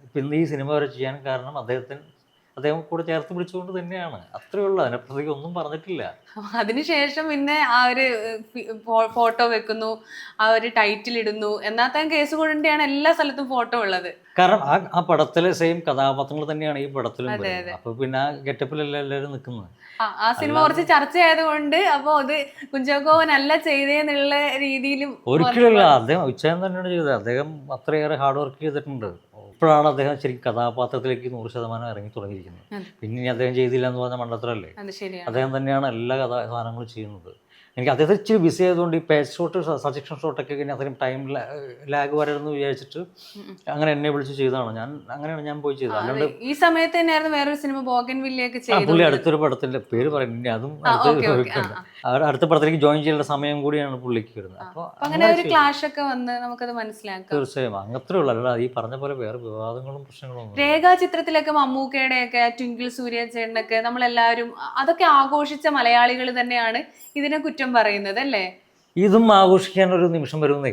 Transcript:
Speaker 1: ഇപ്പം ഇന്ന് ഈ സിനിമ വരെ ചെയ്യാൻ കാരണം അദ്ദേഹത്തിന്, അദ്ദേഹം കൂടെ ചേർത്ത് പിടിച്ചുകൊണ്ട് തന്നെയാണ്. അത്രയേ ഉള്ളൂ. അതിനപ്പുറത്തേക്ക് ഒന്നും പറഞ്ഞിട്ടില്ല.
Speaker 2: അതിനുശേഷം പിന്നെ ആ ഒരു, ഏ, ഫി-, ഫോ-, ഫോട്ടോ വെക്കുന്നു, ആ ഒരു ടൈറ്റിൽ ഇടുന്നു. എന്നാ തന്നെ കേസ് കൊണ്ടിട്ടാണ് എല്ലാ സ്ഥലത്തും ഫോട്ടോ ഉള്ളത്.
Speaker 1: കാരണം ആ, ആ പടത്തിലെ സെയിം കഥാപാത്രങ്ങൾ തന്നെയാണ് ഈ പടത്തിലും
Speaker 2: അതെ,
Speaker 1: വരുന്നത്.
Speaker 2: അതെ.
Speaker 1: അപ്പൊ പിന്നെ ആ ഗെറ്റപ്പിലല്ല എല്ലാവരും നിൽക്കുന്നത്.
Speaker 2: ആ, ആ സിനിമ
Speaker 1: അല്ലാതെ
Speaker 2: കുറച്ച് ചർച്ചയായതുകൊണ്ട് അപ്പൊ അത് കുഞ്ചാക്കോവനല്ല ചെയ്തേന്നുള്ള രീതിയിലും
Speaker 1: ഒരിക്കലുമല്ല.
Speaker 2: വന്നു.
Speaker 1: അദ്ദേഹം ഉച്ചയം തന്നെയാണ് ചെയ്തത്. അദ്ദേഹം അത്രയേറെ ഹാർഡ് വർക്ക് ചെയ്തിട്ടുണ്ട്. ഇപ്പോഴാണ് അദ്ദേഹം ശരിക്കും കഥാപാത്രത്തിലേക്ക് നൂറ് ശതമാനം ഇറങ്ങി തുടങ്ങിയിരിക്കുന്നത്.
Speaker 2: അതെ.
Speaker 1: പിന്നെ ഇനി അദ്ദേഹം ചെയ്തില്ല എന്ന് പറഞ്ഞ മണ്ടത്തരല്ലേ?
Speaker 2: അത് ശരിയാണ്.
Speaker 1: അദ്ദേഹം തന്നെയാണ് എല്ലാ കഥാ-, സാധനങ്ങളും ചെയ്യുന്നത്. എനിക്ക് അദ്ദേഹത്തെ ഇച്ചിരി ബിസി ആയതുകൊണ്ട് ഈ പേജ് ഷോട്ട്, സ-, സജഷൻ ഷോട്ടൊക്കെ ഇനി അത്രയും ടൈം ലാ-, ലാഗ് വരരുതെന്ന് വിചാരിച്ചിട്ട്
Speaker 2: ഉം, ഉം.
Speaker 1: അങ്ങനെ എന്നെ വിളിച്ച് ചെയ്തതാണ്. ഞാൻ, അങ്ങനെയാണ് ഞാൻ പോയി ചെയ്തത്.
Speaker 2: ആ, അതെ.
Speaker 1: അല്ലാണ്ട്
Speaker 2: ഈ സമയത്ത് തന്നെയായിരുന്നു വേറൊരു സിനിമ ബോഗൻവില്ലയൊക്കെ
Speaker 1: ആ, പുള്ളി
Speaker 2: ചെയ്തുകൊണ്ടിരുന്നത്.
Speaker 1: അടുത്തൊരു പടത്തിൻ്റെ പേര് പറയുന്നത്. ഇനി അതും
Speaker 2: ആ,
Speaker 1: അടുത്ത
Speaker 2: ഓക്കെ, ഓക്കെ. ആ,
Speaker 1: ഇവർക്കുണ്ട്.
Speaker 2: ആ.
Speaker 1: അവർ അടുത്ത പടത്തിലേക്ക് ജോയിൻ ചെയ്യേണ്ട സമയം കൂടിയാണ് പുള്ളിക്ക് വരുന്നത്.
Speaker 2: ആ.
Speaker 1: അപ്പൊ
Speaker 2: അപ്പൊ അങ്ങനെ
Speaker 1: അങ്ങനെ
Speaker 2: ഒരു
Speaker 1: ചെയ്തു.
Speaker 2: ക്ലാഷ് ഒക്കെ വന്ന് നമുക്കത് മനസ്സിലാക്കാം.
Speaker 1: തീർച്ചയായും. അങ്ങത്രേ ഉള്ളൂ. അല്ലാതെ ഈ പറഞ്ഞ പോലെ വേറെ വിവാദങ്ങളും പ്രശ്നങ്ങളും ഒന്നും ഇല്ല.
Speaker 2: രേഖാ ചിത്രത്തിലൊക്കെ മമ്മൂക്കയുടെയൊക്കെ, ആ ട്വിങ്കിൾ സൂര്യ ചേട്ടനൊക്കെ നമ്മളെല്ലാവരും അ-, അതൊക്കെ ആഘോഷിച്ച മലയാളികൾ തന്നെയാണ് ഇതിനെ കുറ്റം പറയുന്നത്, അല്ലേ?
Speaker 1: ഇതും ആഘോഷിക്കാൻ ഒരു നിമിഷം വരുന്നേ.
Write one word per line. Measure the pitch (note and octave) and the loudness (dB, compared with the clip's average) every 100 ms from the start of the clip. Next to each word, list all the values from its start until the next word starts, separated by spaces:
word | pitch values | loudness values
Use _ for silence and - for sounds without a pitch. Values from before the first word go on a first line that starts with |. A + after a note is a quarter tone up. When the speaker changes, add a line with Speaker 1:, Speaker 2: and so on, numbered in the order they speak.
Speaker 1:
ഇപ്പം | B2+ C#3+ | -10 -6
ഇന്ന് | C#3 D#3 | -2 0
ഈ | |
സിനിമ | D#3 C#3+ C#3 | -2 -2 -2
വരെ | D3 C#3+ | 0 -2
ചെയ്യാൻ | B2+ C3+ C#3 | -4 -8 -6
കാരണം | C3+ C3 C3 D3 | -6 -6 -6 -10
അദ്ദേഹത്തിന്, | A2+ B2+ B2+ C#3+ D3+ _ _ _ _ - | -4 -6 -6 -16 _ _ _ _ _ -4
അദ്ദേഹം | D3 D#3+ D#3+ | -2 -2 -6
കൂടെ | E3+ | -6
ചേർത്ത് | E3 D#3+ - | -4 -4 -4
പിടിച്ചുകൊണ്ട് | F3 F3+ F#3 F3+ F#3 | -8 -8 -8 -8 -10
തന്നെയാണ്. | F3 F#3 E3+ A2+ E2+ | -10 -10 -12 -14 -16
അത്രയേ | - - G3 | -20 -10 -4
ഉള്ളൂ. | G3 F#3+ | 0 0
അതിനപ്പുറത്തേക്ക് | C3 B2 - C#3 D3+ | 0 -4 -8 -8 -6
ഒന്നും | C#3 E3 | -6 -8
പറഞ്ഞിട്ടില്ല. | F3 D3 D#3 F#3+ E3 F#2 - _ G#3+ G3+ | -8 -8 -10 -10 -8 -8 -14 _ -16 -8
Speaker 2:
അതിനുശേഷം | A#3 G#3 B3 D#4 D4+ C#4+ D4+ D#4 | -6 -4 -4 -2 0 0 -4 -4
പിന്നെ | C#4+ C#4+ D4+ | -2 -2 0
ആ | C4+ B3 B3 | 2 4 4
ഒരു, | B3 | 2
ഏ, | C4 A3+ A3 A3 | 0 -2 -6 -10
ഫി-, | A3 B3 G#3+ A3 | -12 -14 -12 -12
ഫോ-, | A3 A3+ A3 | 0 2 2
ഫോട്ടോ | A#3 A#3 A#3 A#3 | 2 2 4 2
വെക്കുന്നു, | A3 A3 A3 A3 A3 - - - - | 0 -2 -6 -4 -6 -12 -18 -14 0
ആ | A3 | 4
ഒരു | A3+ A#3 A#3 | 4 2 2
ടൈറ്റിൽ | G#3 G#3 A#3+ A#3 | 2 2 -4 -2
ഇടുന്നു. | G#3+ G#3+ G#3 G#3 | -2 -2 -4 -4
എന്നാ | G#3+ A3+ B3+ | -4 0 0
തന്നെ | D4 D#4 D#4 | 0 0 0
കേസ് | D4 | 0
കൊണ്ടിട്ടാണ് | D#4 D#4 D4+ D4+ D4+ | 0 0 2 2 2
എല്ലാ | C#4+ C#4 D#4 | 0 2 2
സ്ഥലത്തും | E4 D4 B3+ C4 | 4 0 -2 -4
ഫോട്ടോ | B3+ A#3 A#3+ | -2 -2 -2
ഉള്ളത്. | G3+ F3+ F3+ - _ - | -2 -2 -6 -14 _ 4
Speaker 1:
കാരണം | F3+ F#3 | 6 4
ആ, | C#3+ F3+ E3 | 4 0 2
ആ | F3 | -2
പടത്തിലെ | F3 D3+ D#3 E3+ F3+ | 2 2 4 2 2
സെയിം | F3+ E3 E3+ | 2 0 0
കഥാപാത്രങ്ങൾ | D#3+ C3+ C3+ C3+ C3+ D3+ D3+ | -2 0 0 0 -4 -6 -6
തന്നെയാണ് | D3+ D#3 C#3+ | -4 -4 -4
ഈ | C#3 | -6
പടത്തിലും | C3+ A#2 - B2+ | -4 -6 -6 -6
Speaker 2:
അതെ, | G#3 | -4
Speaker 1:
വരുന്നത്. | F#3 F3+ | -6 -6
Speaker 2:
അതെ. | F3 | -10
Speaker 1:
അപ്പൊ | F3+ A#2 | -12 -10
പിന്നെ | A#2 C3 C3 | -6 -4 -2
ആ | C#3+ | -4
ഗെറ്റപ്പിലല്ല | C#3+ C#3 C3 C3+ D3+ D3 C#3+ | -4 -8 -6 -6 -6 -6 -6
എല്ലാവരും | C#3 C#3 C#3+ | -6 -6 -8
നിൽക്കുന്നത്. | C3+ B2+ A#2 F2+ _ - - | -12 -12 -14 -16 _ -18 -6
Speaker 2:
ആ, | |
ആ | A3 - E4 | -6 -2 -2
സിനിമ | B3 D4+ | 0 0
Speaker 1:
അല്ലാതെ | D#4 | 4
Speaker 2:
കുറച്ച് | D#4 D#4+ E4+ | 4 2 4
ചർച്ചയായതുകൊണ്ട് | D4+ C#4+ F4+ E4 D#4+ D#4+ D4+ D4 D#4+ | 4 4 4 6 4 2 0 0 2
അപ്പൊ | G4 C#4+ C#4+ D4+ | 4 2 2 0
അത് | C4+ D4+ C#4 - C4+ | 2 -4 -4 -12 -8
കുഞ്ചാക്കോവനല്ല | C4+ C4 C#4+ D4 D#4+ D#4+ C#4 C#4 D#4 | -4 0 0 6 6 6 4 4 2
ചെയ്തേന്നുള്ള | D#4+ C#4 C#4 D4 D4+ C#4+ C#4+ C#4+ D4 C4+ | 2 0 2 2 0 0 2 2 0 0
രീതിയിലും | C#4 C4+ C#4 C#4 C#4 A#3+ - | -2 -2 -2 -2 -4 -6 0
Speaker 1:
ഒരിക്കലുമല്ല. | D3 B3 A#3+ A#3 G#3 | 4 4 6 8 10
Speaker 2:
വന്നു. | F3 C3 | 8 6
Speaker 1:
അദ്ദേഹം | A2+ F3 | 4 0
ഉച്ചയം | C#3 - D#3 F3 F#3+ | 0 0 0 0 -2
തന്നെയാണ് | F3+ F3+ | -4 -4
ചെയ്തത്. | F3 D3 | -2 0
അദ്ദേഹം | A#2 A2 B2 D3+ D3+ C#3 | 0 0 -4 -4 -10 -12
അത്രയേറെ | B2+ - D3+ D3+ C#3+ | -8 -2 -2 0 0
ഹാർഡ് | C#3 C#3 | 0 0
വർക്ക് | C#3+ C#3 | -4 -6
ചെയ്തിട്ടുണ്ട്. | D#3 C#3+ D3 C3 G#2 F2 _ - | -6 -6 -8 -8 -8 -10 _ -20
ഇപ്പോഴാണ് | - - E3 D3+ D3+ | -14 2 6 6 6
അദ്ദേഹം | C3+ C#3 C#3 | 2 0 0
ശരിക്കും | C3+ B2 B2+ | -4 -4 -4
കഥാപാത്രത്തിലേക്ക് | A2+ A#2+ A#2+ B2 C3 B2+ B2+ B2 | -2 -2 -2 -4 -2 -4 -4 -6
നൂറ് | B2 A2 | -10 -10
ശതമാനം | B2 A#2 A2+ A#2 | -8 -8 -8 -10
ഇറങ്ങി | G2+ G#2 A2 | -12 -12 -12
തുടങ്ങിയിരിക്കുന്നത്. | G2+ F#2+ F2 F2 - | -12 -12 -16 -20 -16
Speaker 2:
അതെ. | G3+ F#3 - | -16 -16 -14
Speaker 1:
പിന്നെ | A2 B2 | -10 -6
ഇനി | B2 | -4
അദ്ദേഹം | A#2 B2+ | -2 0
ചെയ്തില്ല | B2+ B2+ B2 B2+ | 2 0 0 -2
എന്ന് | B2 | -2
പറഞ്ഞ | B2 | -6
മണ്ടത്തരല്ലേ? | B2 A#2 A2+ A#2+ A2 E2 F2 | -6 -6 -6 -6 -8 -10 -16
Speaker 2:
അത് | G3+ | -16
ശരിയാണ്. | F#3+ F#3+ F#3 F3 | -12 -12 -10 -6
Speaker 1:
അദ്ദേഹം | A#2+ C3 C3+ | -2 -2 -2
തന്നെയാണ് | C3+ C3+ C#3 | -2 0 -2
എല്ലാ | A2+ A#2+ C3+ | -4 -4 -2
കഥാ-, | B2 B2 A2+ | -2 -4 -6
സാധനങ്ങളും | A#2+ A2+ A#2 A2+ | -8 -8 -10 -14
ചെയ്യുന്നത്. | A2+ G#2 G2 E2+ - _ _ _ - | -14 -14 -16 -20 -20 _ _ _ -4
എനിക്ക് | B2+ | 0
അദ്ദേഹത്തെ | C3 D#3 G3+ | 2 4 2
ഇച്ചിരി | G3+ A3 | 4 4
ബിസി | E3 E3 F3+ | 4 4 2
ആയതുകൊണ്ട് | E3+ F3 E3 | 2 0 -2
ഈ | D#3+ | 2
പേജ് | D3+ C#3 | 0 0
ഷോട്ട്, | - E3+ F#3 D#3 | -4 -4 -2 -4
സ-, | C#3+ | -4
സജഷൻ | C#3+ C3+ C3+ C#3 | -4 -6 -12 -8
ഷോട്ടൊക്കെ | D#3+ C#3 C#3 | -8 -6 -8
ഇനി | C#3+ C#3+ | -8 -6
അത്രയും | C3+ C#3 B2+ | -6 -8 -4
ടൈം | C3 C3 C3+ | -4 -4 -8
ലാ-, | C3+ A#2 D3 C3+ B2 C#3+ | -8 -10 -12 -14 -16 -6
ലാഗ് | C#3+ C#3+ D3+ | -4 -2 0
വരരുതെന്ന് | D3 D3 D3+ C#3+ | 0 -2 -4 -4
വിചാരിച്ചിട്ട് | C#3 C#3 C#3 D#3 | -4 -4 -10 -14
Speaker 2:
ഉം, | F3+ _ - G#3 - | -14 _ -20 -20 -20
ഉം. | F#3+ C#3+ | -14 -8
Speaker 1:
അങ്ങനെ | D3 D#3 D3 | -2 0 0
എന്നെ | D3+ | 0
വിളിച്ച് | C#3+ C#3 C#3 | -2 -4 0
ചെയ്തതാണ്. | C3 C3 A#2 A2+ | 0 0 -4 -6
ഞാൻ, | B2 D3 G2+ | -10 -12 -14
അങ്ങനെയാണ് | C#3 D3+ D#3+ D3 | -12 -10 -8 -8
ഞാൻ | D3 | -6
പോയി | C#3+ C3+ | -4 -4
ചെയ്തത്. | B2+ A2+ | -4 -4
Speaker 2:
ആ, | |
അതെ. | A#2 | -2
Speaker 1:
അല്ലാണ്ട് | C3+ D3+ - B3 | -2 -2 -4 -6
Speaker 2:
ഈ | C#4+ | 2
സമയത്ത് | E4+ E4 E4 E4+ | 4 4 0 0
തന്നെയായിരുന്നു | E4 D#4 D#4 D4 | 2 0 0 -2
വേറൊരു | C#4+ D4 | -2 -4
സിനിമ | C#4+ C4+ B3+ | -6 -6 -2
ബോഗൻവില്ലയൊക്കെ | B3 B3 C4 C4 B3+ B3 A#3 | -2 -2 -6 -6 -4 -6 -6
Speaker 1:
ആ, | |
പുള്ളി | - | 0
Speaker 2:
ചെയ്തുകൊണ്ടിരുന്നത്. | - G3 E3 E3 | 0 4 6 6
Speaker 1:
അടുത്തൊരു | C3+ E3 D3+ | 4 2 2
പടത്തിൻ്റെ | D3+ C3 C3 C3 - | 0 0 -4 -6 -4
പേര് | A#2 C#3+ | -2 0
പറയുന്നത്. | C#3+ B2+ A#2 | -2 -4 -4
ഇനി | B2 | -4
അതും | A2+ C3+ | -4 -6
Speaker 2:
ആ, | D3+ D3 | -4 0
Speaker 1:
അടുത്ത | - - | 2 4
Speaker 2:
ഓക്കെ, | D3+ | 4
ഓക്കെ. | C3 | 2
ആ, | |
Speaker 1:
ഇവർക്കുണ്ട്. | B2+ B2 - G#2 - | 2 0 -2 -4 -8
Speaker 2:
ആ. | - - | -16 -10
Speaker 1:
അവർ | B2 C3 D3+ | -2 0 2
അടുത്ത | C#3 E3 | 2 4
പടത്തിലേക്ക് | D#3+ D#3 D#3+ | 4 4 4
ജോയിൻ | D3 D3+ | 4 4
ചെയ്യേണ്ട | D3+ D3+ C#3 | 2 0 0
സമയം | C#3+ D3 D3 | -2 -2 -2
കൂടിയാണ് | C#3+ D3 C#3+ B2+ | -2 -2 -4 -6
പുള്ളിക്ക് | B2+ A#2 A2 G#2+ | -4 -4 -4 -14
വരുന്നത്. | F#2+ F#2+ | -16 -18
Speaker 2:
ആ. | - | -16
Speaker 1:
അപ്പൊ | D#3+ | -14
Speaker 2:
അപ്പൊ | F3 - D4 | -14 -8 -4
അങ്ങനെ | D#4+ | 4
Speaker 1:
അങ്ങനെ | E4 | 4
Speaker 2:
ഒരു | E4+ | 4
Speaker 1:
ചെയ്തു. | F4 | 4
Speaker 2:
ക്ലാഷ് | D#4+ C#4+ C#4+ D4 | 4 4 0 -6
ഒക്കെ | D4 C#4 | -4 -4
വന്ന് | B3+ B3 A#3+ | -4 -6 -6
നമുക്കത് | B3 A#3+ A#3+ A#3+ | -8 -8 -8 -8
മനസ്സിലാക്കാം. | A3 G#3+ G#3 F#3+ F#3 D3 | -10 -12 -12 -12 -6 -4
Speaker 1:
തീർച്ചയായും. | C3+ C#3 B2 G2 | -4 -4 -6 -6
അങ്ങത്രേ | G#2 B2+ - F#3 | -8 -10 -4 0
ഉള്ളൂ. | C#3 | 0
അല്ലാതെ | A2+ B2+ A#2+ B2 | 0 0 -2 -2
ഈ | A#2+ | -4
പറഞ്ഞ | A2+ C3 | -8 -8
പോലെ | C#3 C3+ | -8 -6
വേറെ | A2 A#2+ A2+ | -8 -8 -12
വിവാദങ്ങളും | A2 A2+ A#2+ C3+ C#3 C3+ | -10 -8 -10 -12 -16 -18
പ്രശ്നങ്ങളും | - C3 B2 | -18 -16 -14
ഒന്നും | A2 G#2 | -12 -4
ഇല്ല. | C#4+ | 0
Speaker 2:
രേഖാ | D#4 F4+ F4+ | 4 6 6
ചിത്രത്തിലൊക്കെ | F4+ E4 D#4+ D#4 D4+ D4+ | 4 -2 0 0 2 0
മമ്മൂക്കയുടെയൊക്കെ, | C4 C4 C4+ C4+ C4 B3+ A#3+ A#3+ A#3+ | 2 0 -2 -2 0 0 0 2 0
ആ | A#3+ | 0
ട്വിങ്കിൾ | A#3+ A#3 B3 B3 | -8 -6 -8 -6
സൂര്യ | A#3+ A#3 A#3 A#3 | -6 -6 -6 -6
ചേട്ടനൊക്കെ | A3+ A3+ A3 A3+ A#3 | -4 -4 0 0 0
നമ്മളെല്ലാവരും | A#3+ B3 A#3+ A#3 A#3 A#3 - | 0 0 4 4 2 -4 -8
അ-, | C3+ B3+ | -8 -2
അതൊക്കെ | C4+ E4 E4+ C#4+ | 0 4 6 6
ആഘോഷിച്ച | C#4 D4 C#4+ D4 D#4 C#4 | 6 2 0 0 0 2
മലയാളികൾ | A#3+ A#3+ B3 B3+ B3+ B3 | 6 6 6 2 -2 -2
തന്നെയാണ് | B3 B3 A3+ A#3 D#4+ - - C#4+ | -2 0 0 -2 -8 -16 -10 -4
ഇതിനെ | C#4+ D4+ | -2 -2
കുറ്റം | D#4 - C4 A#3+ | -4 -4 0 2
പറയുന്നത്, | G#3+ G3+ G3 G#3 | 2 0 -2 -4
അല്ലേ? | C#4 G#3+ F#3 - _ _ _ E3+ | -2 -2 -4 -10 _ _ _ 2
Speaker 1:
ഇതും | G3 G#3+ A3+ G3 | 6 8 8 8
ആഘോഷിക്കാൻ | F#3+ F#3 F#3 F#3+ F#3+ | 10 6 4 2 4
ഒരു | F3+ F3 | 4 4
നിമിഷം | E3 C3+ D#3+ | 0 -4 0
വരുന്നേ. | D3 C#3+ C3+ | 2 2 -2